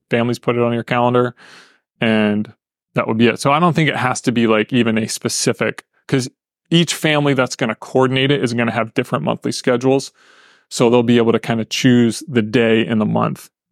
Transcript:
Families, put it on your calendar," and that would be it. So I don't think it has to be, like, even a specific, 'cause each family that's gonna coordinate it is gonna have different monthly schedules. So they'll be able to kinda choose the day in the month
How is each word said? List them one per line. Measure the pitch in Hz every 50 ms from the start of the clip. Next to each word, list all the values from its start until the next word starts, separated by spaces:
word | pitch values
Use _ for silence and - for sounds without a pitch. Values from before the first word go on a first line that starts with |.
| _ -
Families, | - 120 117 120 120 117
put | - - 120
it | 120 120
on | 120 117
your | 117 110
calendar," | - 127 123 120 123 123 123 123 123 127 _ - - - - - _ _ _ _ _ _ -
and | - 113 110 107 107 107 104 107 107 - - _ _ _ _ _ _ _ -
that | 123 113 -
would | 117 110
be | 117
it. | 117 110 113
So | - 139 139
I | 151
don't | 175 175 151
think | 170 160 139
it | 135
has | - 120 127 127 - -
to | - 117
be, | 120 117
like, | 113 110 107 107 - 123
even | 123 120 117 110
a | 110 110
specific, | 107 - - - 120 - - - 131 117 - - 107 - - - _ _ _ _ -
'cause | - 135 123 135 - _ _ _ _ _ _ -
each | 165 165 175 160 -
family | - - 160 151 151 147 143 139
that's | 131 127 123 -
gonna | - 139 117 107
coordinate | - - - - 127 131 127 131 131 131 135
it | 147 143 -
is | 120 120
gonna | 120 117 117 113
have | 120 113 113 -
different | - 123 - - 120 -
monthly | 120 117 - - - 120
schedules. | - - - 127 120 123 131 135 139 131 - - _ _ _ _ _ _ _ _ _ _ _
So | - - 127 117
they'll | 117 123 120
be | 117 120 120
able | 117 117 113
to | 113
kinda | - - 117 113 107
choose | - - - - 135 123 123 120 117 107 - -
the | - 139 120
day | 107 107 104 123 117 113 113 113 110
in | - 117 110
the | 107
month | 110 113 113 113 113 - - - - _ _ _ _